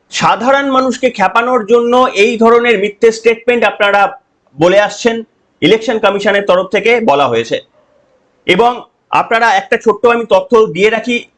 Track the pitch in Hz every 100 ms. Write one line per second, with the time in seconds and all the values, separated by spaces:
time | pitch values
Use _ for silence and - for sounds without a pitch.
0 | _ - 165 190 233 277 277 262 262 240
1 | 254 - 196 226 240 254 202 240 240 247
2 | 254 226 220 233 226 233 240 214 202 -
3 | 226 220 233 226 - 240 214 - 202 202
4 | 196 - _ _ _ 131 170 196 208 202
5 | 240 233 226 _ _ _ 156 220 220 220
6 | 208 196 202 202 202 180 185 208 202 240
7 | 226 139 135 113 117 - - _ _ _
8 | _ _ _ _ - 180 240 240 - _
9 | _ 151 175 226 233 196 196 - 226 202
10 | 240 233 226 190 185 226 220 160 208 220
11 | 226 240 -